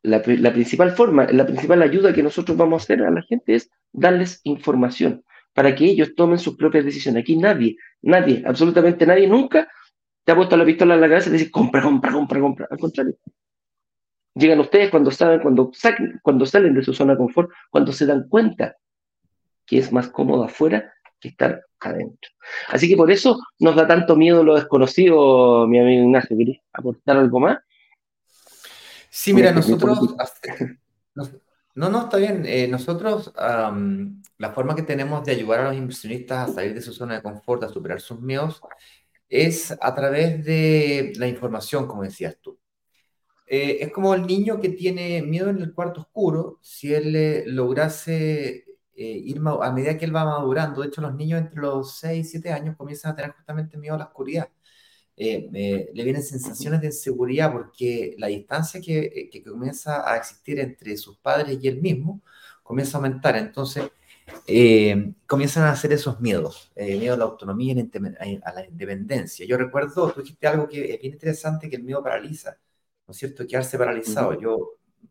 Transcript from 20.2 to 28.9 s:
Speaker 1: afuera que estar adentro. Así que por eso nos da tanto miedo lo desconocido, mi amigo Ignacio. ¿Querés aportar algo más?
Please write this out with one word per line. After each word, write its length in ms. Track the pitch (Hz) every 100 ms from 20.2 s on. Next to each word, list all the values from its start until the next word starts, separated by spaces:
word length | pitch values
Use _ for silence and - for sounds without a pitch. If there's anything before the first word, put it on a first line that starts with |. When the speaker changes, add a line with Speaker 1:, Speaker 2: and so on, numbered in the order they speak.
| 135 139 117
Speaker 1:
afuera 480 | - 156 208 - _ _ _
que 100 | 131
estar 320 | - 127 - - _
adentro. 500 | - - - - - _ - - -
Así 200 | - 170
que 80 | 185
por 140 | 160
eso 280 | 196 262 233 - -
nos 160 | 160 156
da 100 | 160
tanto 280 | 170 175 156
miedo 280 | 160 170 160
lo 100 | 151
desconocido, 1120 | 143 143 131 - 180 160 139 131 123 120 117
mi 140 | 120
amigo 240 | 123 127 123
Ignacio. 320 | 131 127 110
¿Querés 220 | 117 135 _
aportar 440 | 117 123 117 - 139
algo 240 | 131 123
más? 180 | 151 294 - _ _ _ _ _ _ _ _ _ - - -